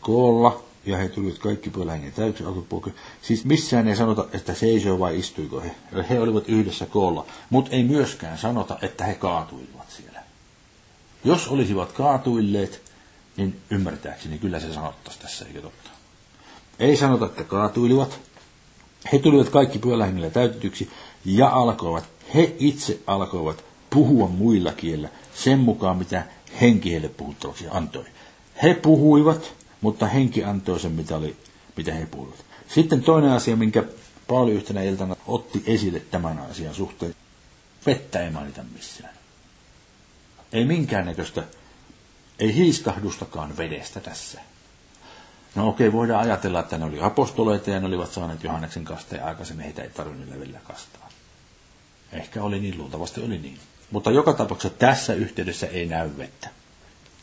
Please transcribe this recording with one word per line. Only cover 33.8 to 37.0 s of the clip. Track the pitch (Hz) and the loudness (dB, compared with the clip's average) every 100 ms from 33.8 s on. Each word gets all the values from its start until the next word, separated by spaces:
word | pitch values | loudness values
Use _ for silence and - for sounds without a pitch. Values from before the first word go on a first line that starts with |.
| - - - - - | 0 -6 -20 -14 -2
Pauli | 123 120 | 2 2
yhtenä | 104 104 104 | 2 -2 -4
iltana | 95 95 95 92 - | -2 -2 -4 -8 -6
otti | - - 98 - | -8 -6 -6 0
esille | 110 95 85 | 0 0 -6
tämän | - 92 82 80 67 | -6 -6 -4 -6 -10
asian | - 80 78 | -12 -10 -8
suhteen. | 95 - | -10 -8